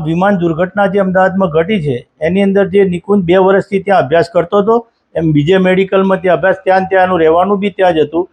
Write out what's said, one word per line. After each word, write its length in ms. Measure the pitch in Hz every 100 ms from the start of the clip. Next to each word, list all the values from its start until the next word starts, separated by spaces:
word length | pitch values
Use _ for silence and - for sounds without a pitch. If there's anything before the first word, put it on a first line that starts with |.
| 156
વિમાન 320 | 170 196 196
દુર્ઘટના 500 | 170 156 185 208 202
જે 60 | 202
અમદાવાદમાં 500 | 190 185 185 190 185 156
ઘટી 280 | 175 214 147
છે, 100 | 120 - _
એની 240 | 156 196 196
અંદર 180 | 196 180
જે 160 | 196 196
નિકુંજ 320 | 175 - 208 165
બે 100 | 190 190
વર્ષથી 360 | 196 - 196 190
ત્યાં 180 | 180 135
અભ્યાસ 240 | 165 165 175
કરતો 260 | 170 202
હતો, 140 | 202 233 - _ _ 160
એમ 100 | 160
બીજે 240 | 147 147 190 185
મેડિકલમાં 560 | 185 190 196 190 185
ત્યાં 180 | 180 160
અભ્યાસ, 220 | 185 185
ત્યાં 220 | 190 190 185
ને 40 |
ત્યાંનું 280 | 190 185 180
રહેવાનું 380 | 160 170 196 208
બી 100 | 202
ત્યાં 240 | 190 185 160
જ 80 | 147
હતું. 240 | 165 185